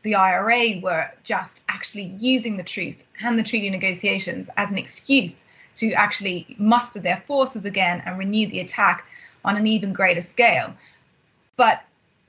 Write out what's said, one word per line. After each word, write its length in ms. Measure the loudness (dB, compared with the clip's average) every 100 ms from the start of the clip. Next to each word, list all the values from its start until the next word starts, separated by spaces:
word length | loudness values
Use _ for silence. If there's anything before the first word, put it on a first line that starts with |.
the 140 | -2 2
I 160 | 4
R 180 | 4 2
A 280 | 2 2 0
were 300 | -2 -2 -4 -8
just 380 | -6 -6 -6 -14 -10
actually 340 | -8 -8 -10
using 540 | -12 -4 0 0 0 -6
the 60 |
truce 420 | -6 -8 -8 -10 -20 -8
and 160 | -2 0
the 60 |
treaty 260 | 0 -2 -2
negotiations 800 | -2 -4 -2 -2 -2 -4 -8 -8 -4
as 120 | -4
an 80 | -4
excuse 640 | -8 -12 2 2 2 -8 _ _ -20 -4
to 180 | -2
actually 640 | 2 0 0 -4 -6 -8 0
muster 420 | 4 4 2 -6
their 240 | -2 -2 -2
forces 360 | 0 0 -2
again 380 | -6 0 0 0 -6
and 120 | -6
renew 300 | -2 0 0
the 120 | -2
attack 460 | -8 2 2 2 -6 -20 -20 _ -2
on 100 | 2
an 120 | 2
even 260 | 2 0
greater 280 | 0 2 2
scale. 520 | -2 2 4 4 -2 -10 -20 _ _ _ _ _ _ 2
But 260 | 4 4 -2 _ _ _